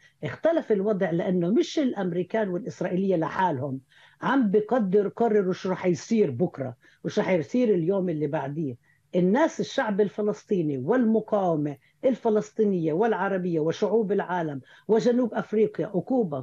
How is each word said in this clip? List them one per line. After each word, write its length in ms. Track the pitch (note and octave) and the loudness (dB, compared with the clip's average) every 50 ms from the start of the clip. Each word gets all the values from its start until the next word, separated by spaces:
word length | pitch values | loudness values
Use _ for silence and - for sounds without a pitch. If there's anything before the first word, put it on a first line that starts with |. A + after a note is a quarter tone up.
| _ _ _ - - | _ _ _ -10 -8
اختلف 480 | D3 D3+ - - D#4 E4 D#4 A#3 - | -8 -6 0 0 2 2 2 0 0
الوضع 380 | A3 G3 F#3+ A3 A3 F3+ F#3+ D#3+ | 0 0 2 0 0 0 0 0
لأنه 400 | E3 E3+ - F#3+ F#3 F3+ E3+ F3 | 0 -2 0 0 0 0 2 2
مش 300 | A3 D#4 E4 - - E4 | 2 2 0 0 0 -2
الأمريكان 680 | C#4+ B3 - G3+ F#3+ F3+ E3 F3+ F3 - - A3 G#3+ F#3+ | 0 0 -2 -2 -4 -4 -2 -4 -4 -2 -2 -2 -2 -2
والإسرائيلية 680 | F3 F3 - F3 - - E3+ F3 F3+ F3+ G3 F#3+ F#3 | -4 -6 -6 -8 -8 -6 -6 -4 -2 -2 0 0 0
لحالهم 640 | D#3+ D#3 - - - F#3 F3 D3+ B2 C#3 C#3+ C3 C3+ - _ _ - - - _ - | 0 0 -2 -2 0 0 0 0 -2 -4 -6 -6 -8 -10 _ _ -20 -20 -20 _ -6
عم 300 | - F#3 B3 C#4 A#3+ G3+ | -2 0 2 2 2 4
بقدر، 560 | F#3 G#3+ G#3+ - B3 B3+ G#3 F#3 F3+ G#3 G3 | 2 2 2 2 0 0 2 2 2 2 2
قرروا 460 | G3+ - - A#3 A#3 G#3+ G#3+ G3 F3+ F3 | 0 0 0 0 2 2 2 2 0 -2
شو 160 | - - F#3+ | -2 -4 -4
رح 140 | F#3 - - | -4 -2 0
يصير 460 | F#3 E3+ - - - A3+ A3 G3+ D#3 | -2 -2 -2 -2 0 2 2 2 2
بكرة 440 | A#2+ A#2 F3+ E3+ - - C3 B2+ B2 _ _ _ _ _ - | 2 -2 -2 -2 -2 -6 -10 -10 -10 _ _ _ _ _ -8
وشو 180 | E3+ - G#3+ | -4 -2 -2
رح 80 | F#3+ F3 | 0 2
يصير 400 | F#3 E3+ C#3+ - - B3 B3+ G#3+ G3+ | 0 0 0 0 0 0 2 2 2
اليوم 340 | F3 D#3+ E3+ G3 G3 F#3 F3+ | 2 2 0 0 0 0 -2
اللي 180 | D#3 D3+ D3+ | -2 -2 -2
بعديه. 480 | C#3+ D3 D#3 C3+ C#3 C#3+ E3 E3 C3+ A#2+ - _ _ _ _ _ _ - | -2 -2 -4 -4 -4 -6 -6 -6 -6 -8 -10 _ _ _ _ _ _ 0
الناس، 440 | F3 F3 F#3 G3+ C4+ E4 C#4+ - - | 2 2 4 4 4 2 2 0 -4
الشعب 420 | G3+ - - - C4 G#3+ G3+ F#3 | -6 -4 -2 -2 -2 -2 2 0
الفلسطيني 760 | G#3+ F#3 - - G#3 G#3 F#3+ - - - G#3 F#3 D#3+ D3+ C#3 | 0 0 0 -4 -2 -2 -4 -4 -4 -2 0 0 0 0 -2
والمقاومة 1000 | C3 B2 D3+ A#3 C4 A#3+ A3 A3 A3 G#3+ - A3 G3+ F#3+ F3 E3 D3 D3 D3 C#3 - _ _ _ - - | -2 0 0 2 2 4 4 2 2 0 0 0 0 2 2 0 0 -2 -4 -6 -8 _ _ _ -2 0
الفلسطينية 880 | C4 A#3+ - - A3+ G#3+ G#3+ G#3 - - - A3 G#3 G3 F3 D#3+ D#3+ D3 | 0 0 0 0 2 2 2 0 -2 -2 0 0 2 2 0 0 0 0
والعربية 680 | F3 A3+ A#3 G#3 F3 G3 G3 F#3+ F#3 F3+ F3+ E3+ D#3 | 2 2 0 0 0 0 -2 -2 -2 -2 -2 0 0
وشعوب 520 | D3+ E3 D#3+ - G#3+ F#3 G3+ A#3 A3 F3+ | 0 0 -2 -2 -2 0 2 0 2 2
العالم 500 | G3+ F#3+ E3+ - F3+ F3+ E3 D#3 C#3+ C3 - _ - - - | 0 -2 -2 -2 -2 -2 -2 -4 -6 -8 -12 _ -20 -10 -2
وجنوب 460 | - G#3+ A3+ E3 A#3+ A#3+ B3 B3+ A3 - | 0 2 2 4 2 2 2 0 0 -2
أفريقيا 540 | A3+ F3+ - G#3+ A3 G#3+ G#3 - - D#3 - - | -4 -6 -2 2 2 2 2 0 -4 -6 -2 -2
وكوبا، 480 | F3+ E3+ - C4 B3+ A3 E3 C#3+ C3 | -4 -2 0 0 0 0 0 -2 -6